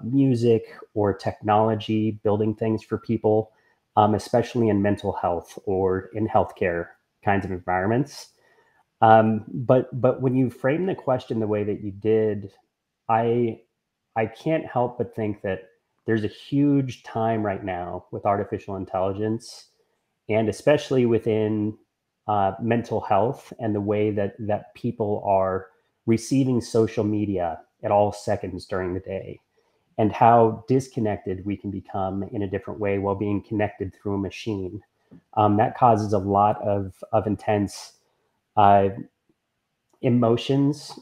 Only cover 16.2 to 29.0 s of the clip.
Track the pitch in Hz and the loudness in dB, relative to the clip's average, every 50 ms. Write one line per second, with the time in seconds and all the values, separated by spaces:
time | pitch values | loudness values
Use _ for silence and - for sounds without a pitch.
16.2 | 107 101 - - - - 139 139 143 147 143 139 135 127 117 - - - - 117 | 0 -4 -8 -10 -10 -4 0 2 2 4 2 2 0 -2 -6 -12 -14 -10 -6 -2
17.2 | 113 113 113 110 107 104 95 95 98 98 92 87 87 87 90 90 - _ - 110 | -2 0 0 0 -2 -2 -4 -4 -6 -6 -6 -6 -6 -8 -10 -12 -12 _ -10 -4
18.2 | - 104 101 104 101 - - 101 - - 101 95 95 - - 95 92 98 98 98 | -2 0 0 0 -2 -4 -6 -8 -8 -8 -8 -8 -8 -6 -4 -2 -2 -2 -2 -2
19.2 | 107 110 110 117 - - - - - _ _ _ _ _ _ _ _ _ _ _ | -4 -4 -4 -4 -8 -12 -20 -20 -20 _ _ _ _ _ _ _ _ _ _ _
20.2 | _ - 107 110 110 107 101 - - 143 151 147 - - 139 131 123 117 117 107 | _ 0 0 2 2 0 -2 0 2 2 2 2 2 0 0 2 2 4 2 2
21.2 | - 120 107 110 110 107 107 107 104 107 107 - _ _ _ _ _ _ _ _ | 2 0 0 0 0 0 0 -2 -2 -4 -6 -8 _ _ _ _ _ _ _ _
22.2 | _ - 104 104 98 98 95 - - 113 113 120 117 - - 107 - - 113 95 | _ -2 0 0 0 0 -2 -2 -2 0 0 0 -2 -2 -4 -4 -2 0 0 2
23.2 | 104 120 139 - - - - - 117 110 104 104 101 104 104 104 104 107 104 104 | 2 0 -2 -6 -12 -20 -12 -8 -4 -4 -2 -2 -2 -2 0 0 0 0 0 -2
24.2 | 101 98 - - 110 101 104 101 - - - - - 120 113 - 113 104 104 101 | -4 -4 -6 -8 -6 -4 -4 -4 -6 -10 -14 -8 -6 -6 -4 -4 -4 -4 -4 -4
25.2 | - 101 98 95 95 95 92 92 92 - _ _ _ _ _ _ - - 113 113 | -2 0 0 2 2 0 -2 -4 -8 -10 _ _ _ _ _ _ -2 0 0 0
26.2 | - - 143 135 139 131 127 117 107 - - 117 110 107 - - 107 104 107 104 | 0 0 0 0 2 2 0 -2 -2 0 2 2 2 2 0 -2 -2 0 0 -2
27.2 | 104 101 101 90 87 85 80 - - _ _ _ - 110 104 104 104 104 101 - | -2 -2 -2 -2 -4 -4 -6 -8 -14 _ _ _ -2 2 2 4 4 2 0 -4
28.2 | - - 104 95 - 92 82 90 - - 101 92 92 90 90 92 | -6 -4 -4 -4 -4 -8 -10 -10 -10 -8 -6 -6 -4 -4 -6 -6